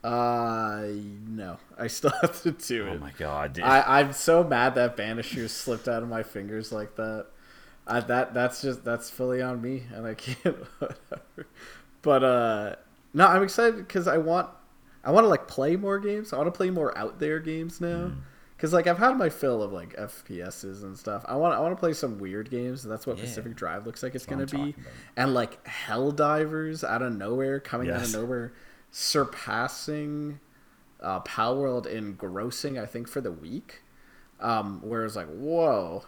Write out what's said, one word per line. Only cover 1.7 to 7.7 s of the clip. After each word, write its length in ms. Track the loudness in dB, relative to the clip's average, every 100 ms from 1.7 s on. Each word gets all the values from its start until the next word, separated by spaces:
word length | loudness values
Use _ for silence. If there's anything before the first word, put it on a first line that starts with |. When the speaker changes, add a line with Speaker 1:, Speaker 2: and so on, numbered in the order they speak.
| -8
Speaker 1:
I 100 | -6
still 220 | 2 2 2
<laughs> 40 |
have 220 | 0 0
to 100 | -4
do 360 | -4 -4 -4 -4
Speaker 2:
Oh 40 |
Speaker 1:
it. 60 | -6
Speaker 2:
my 120 | -10 -8
god, 340 | -4 -4 -4
dude. 120 | 0
Speaker 1:
I, 360 | 8 8 10 6
I'm 120 | 6
so 320 | 2 6 6
mad 300 | 6 4 4 4
that 200 | 2 2
Banisher 520 | -4 -4 -4 -6 -6
slipped 400 | -6 -4 -2 0
out 140 | -2
of 60 | -2
my 140 | -4
fingers 500 | -4 -8 -6 -6 -6
like 240 | -6 -6 -6
that. 300 | -6 -6 -10 -16 -20 -20 -20